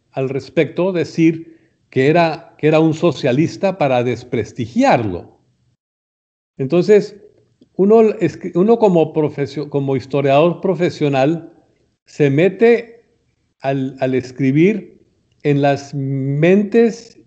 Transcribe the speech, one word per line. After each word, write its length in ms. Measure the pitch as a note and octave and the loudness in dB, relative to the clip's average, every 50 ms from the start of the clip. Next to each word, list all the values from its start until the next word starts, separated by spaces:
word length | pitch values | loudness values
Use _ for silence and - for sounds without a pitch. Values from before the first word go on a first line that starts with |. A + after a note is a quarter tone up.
| _ _ | _ _
al 160 | _ C#3 C3+ B2+ | _ -6 -6 -4
respecto 640 | C3 C3+ - - - E3+ D3+ B2 - E3 F3 G3 | -6 -8 -8 -4 -2 -2 -2 -2 -2 -4 -4 -2
decir 640 | F#3 E3+ D3 - - E3+ D#3+ E3 E3 D#3+ - - - _ _ _ _ _ _ _ | -2 -4 -4 -4 -2 0 0 0 0 -2 -8 -16 -20 _ _ _ _ _ _ _
que 180 | - C3 C3 C#3+ | -2 0 2 2
era, 480 | D#3+ F3 E3+ D#3+ D3 D3+ - - _ _ | 2 2 2 0 -2 -8 -14 -20 _ _
que 100 | - D3+ | 0 2
era 120 | D#3 D#3 | 2 4
un 160 | D#3+ D#3+ D3+ | 2 2 0
socialista 840 | D#3 F3 E3+ C3+ - - C3 A#2+ C#3+ D3 C#3 - - - F#3+ F#3 - | 0 0 -2 -2 0 -2 -2 0 0 0 -2 -2 -4 -4 -4 -2 -2
para 260 | D3+ C3+ B2+ B2 A#2+ | -2 0 0 0 0
desprestigiarlo. 1400 | B2 A#2+ A2+ - - - A#2+ A2 - - - A#2 - - A3+ C4+ C4 F3+ B2+ A2+ G2+ F2 E2+ - - _ _ _ _ _ _ _ _ _ _ _ _ _ _ _ _ _ _ _ _ _ _ _ _ _ - | -2 -4 -6 -8 -6 -6 -6 -6 -6 -8 -10 -10 -6 -2 0 2 2 2 0 0 -4 -8 -8 -12 -16 _ _ _ _ _ _ _ _ _ _ _ _ _ _ _ _ _ _ _ _ _ _ _ _ _ -10
Entonces, 600 | C#3 C3 D#3+ F3+ E3+ F#3+ G#3+ G3+ F3 - - - - - _ _ _ _ _ _ _ _ _ | -6 -2 0 0 4 4 4 4 4 0 -8 -20 -20 -20 _ _ _ _ _ _ _ _ _
uno 260 | - F#3 G3+ A3 A3+ A3 G#3+ G3+ - | -2 2 4 4 4 4 2 0 -2
es 160 | F3+ D#3 - | -4 -4 -4
que, 160 | - - F3+ - | -6 -12 -6 -2
uno 240 | F3 F#3 A3 A#3 A#3 | 0 2 2 2 4
como 340 | A3+ G3+ F3+ E3 D#3 D3+ - | 4 2 2 2 0 0 -2
profesio-, 560 | D#3 D3+ C#3+ D3+ C#3+ C#3 C#3 - D#3 D3 D3 | -2 -4 -4 -4 -6 -8 -8 -8 -10 -10 -6
como 260 | - C#3+ C#3 C#3 C3+ | -6 -4 -2 -2 -4
historiador 640 | B2+ C3 - - C#3+ C#3 C#3 C3+ C#3+ D#3+ F3 E3 F3 | -4 -4 -4 -4 -2 0 2 2 4 2 2 0 -2
profesional 920 | - F#3+ F3+ D3+ F3+ D#3 - - D3+ C#3+ - C3 C3 D3+ E3 D#3+ - - - _ _ _ _ _ _ _ _ _ _ _ | -4 -4 -2 -2 -2 -4 -2 -2 -2 -2 0 0 0 0 -2 -4 -10 -16 -20 _ _ _ _ _ _ _ _ _ _ _
se 240 | - - D3 C#3 | -4 0 0 0
mete 840 | C3+ D3 F3 G3 F#3 - A3+ A#3 A#3+ A3 A#3 - - - _ _ _ _ _ _ _ _ _ _ _ _ | 2 2 0 0 0 2 2 2 2 2 -2 -8 -20 -20 _ _ _ _ _ _ _ _ _ _ _ _
al, 340 | - C#3 C#3 C#3 C3 C3 C3 - | -6 -4 -4 -4 -4 -6 -4 -4
al 160 | C3 C3 C3 | -2 -2 -2
escribir 920 | B2+ A#2+ - - - C#3 C3 C3+ D3+ E3 G3 A3 G3 - - - _ _ _ _ _ _ _ _ _ - | -2 -4 -6 -6 -2 -2 0 2 4 2 2 2 -2 -6 -12 -20 _ _ _ _ _ _ _ _ _ -2
en 180 | D3 C#3+ C#3+ | 0 0 2
las 320 | C#3+ C#3+ C#3 C3+ - - - | 2 0 0 -2 -4 -10 -10
mentes 1300 | C#3+ C3+ C3+ C#3 C3+ C3 C#3 C#3 D3 D#3+ F3 F#3+ G#3 G#3 G3 - A#3 A#3 A3+ G3+ - - - _ _ _ | -8 -6 -6 -6 -4 -4 -4 -2 0 2 4 4 2 2 2 2 2 2 2 0 -6 -14 -20 _ _ _